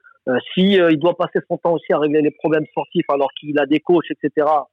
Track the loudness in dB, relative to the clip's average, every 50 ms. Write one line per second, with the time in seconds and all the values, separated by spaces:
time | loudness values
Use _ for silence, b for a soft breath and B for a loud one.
0 | b b b b -6 -4 -4 -4 -4 -4 -2 0 2 4 4 4 4 4 2 2
1 | 0 -2 0 0 -4 -4 -4 -6 -4 -4 -8 -4 -2 -2 -2 -2 -2 -2 -2 0
2 | 0 0 2 2 0 0 -2 _ -4 -2 -2 -2 -2 -4 -8 -10 -10 _ -4 -4
3 | -2 -2 -2 -2 -2 -4 -4 -8 -10 -4 -2 -2 0 0 0 -2 0 2 0 2
4 | 0 -2 -10 _ -8 -6 -2 0 0 2 0 0 -2 -4